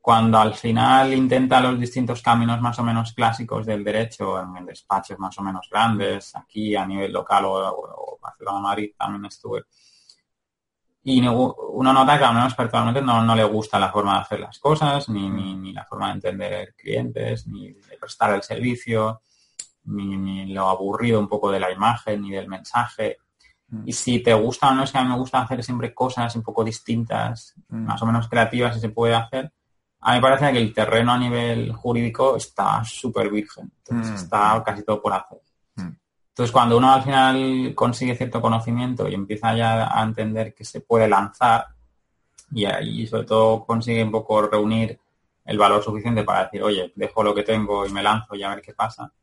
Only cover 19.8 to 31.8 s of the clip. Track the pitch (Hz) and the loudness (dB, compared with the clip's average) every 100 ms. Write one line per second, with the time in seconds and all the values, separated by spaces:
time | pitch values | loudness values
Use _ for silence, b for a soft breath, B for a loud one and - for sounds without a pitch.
19.8 | - 101 98 98 95 95 95 98 95 92 | -8 -6 -4 -4 -6 -6 -8 -2 0 0
20.8 | 98 101 117 110 104 104 101 98 92 92 | -2 -2 2 2 2 -2 0 0 -2 0
21.8 | 107 117 - 104 101 98 95 95 - 120 | 0 0 -4 -6 -6 -10 -10 -14 -4 -2
22.8 | - - 107 - _ _ b b _ 110 | -2 -4 -6 -6 _ _ b b _ -12
23.8 | 107 - - 120 120 110 117 - 139 131 | -8 -6 0 2 4 4 4 2 2 2
24.8 | 135 135 127 123 127 127 117 123 117 123 | 0 0 0 -2 0 -2 -2 -6 -4 -6
25.8 | 117 - 127 123 117 117 110 113 110 110 | -6 -2 -2 -2 -4 -4 -4 -2 -2 -4
26.8 | - 117 113 110 113 117 - - _ 113 | -4 -2 -2 -4 -4 -6 -14 -20 _ -8
27.8 | 113 107 113 117 113 120 113 120 120 117 | -6 -2 0 0 0 0 0 0 -2 -2
28.8 | 110 110 117 117 117 131 143 _ _ _ | -4 0 2 2 0 -8 -8 _ _ _
29.8 | _ _ 127 123 131 139 143 127 107 110 | _ _ 0 4 4 4 4 2 0 0
30.8 | 107 113 120 123 123 120 120 117 117 113 | 2 2 4 2 2 0 -2 -2 -4 -4